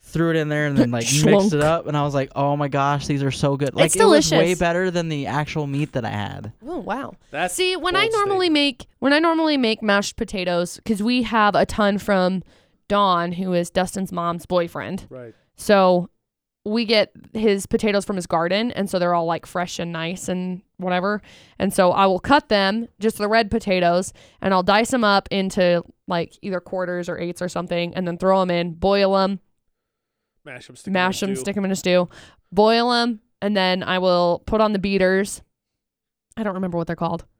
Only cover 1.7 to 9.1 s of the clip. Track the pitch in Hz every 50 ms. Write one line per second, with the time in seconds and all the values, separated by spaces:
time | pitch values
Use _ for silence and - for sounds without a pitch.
1.7 | 165 170 - - 147 147 143 147 139 139 135 135 - - 139 143 143 147 147 143
2.7 | 135 143 139 139 143 143 139 - 151 139 139 139 131 - - 143 139 135 143 139
3.7 | - - - - - 359 440 427 339 294 302 - 311 254 - 170 185 160 175 170
4.7 | 170 175 185 185 170 175 170 165 156 143 139 92 113 143 151 - - 160 151 143
5.7 | 139 139 151 - - 135 113 107 104 104 104 98 135 - 104 110 - _ - 254
6.7 | 339 - 202 185 196 254 277 233 - - _ _ - 143 170 180 - - 370 370
7.7 | 370 359 285 359 359 381 403 453 440 440 403 403 403 370 370 349 311 294 285 285
8.7 | 262 _ - _ _ _ - 262